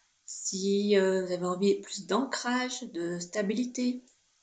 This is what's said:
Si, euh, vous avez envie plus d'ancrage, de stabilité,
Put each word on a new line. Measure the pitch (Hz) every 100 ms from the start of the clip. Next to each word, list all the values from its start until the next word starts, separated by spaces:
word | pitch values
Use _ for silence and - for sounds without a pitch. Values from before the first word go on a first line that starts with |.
| _ _ -
Si, | - - 190 196 202 202 202
euh, | 190 190 180
vous |
avez | 180 180
envie | 180 202 196
plus | - - -
d'ancrage, | 208 269 - 247 247 254 -
de | 240 170 170 175
stabilité, | 175 208 202 220 247 - 247 247 - _ _ _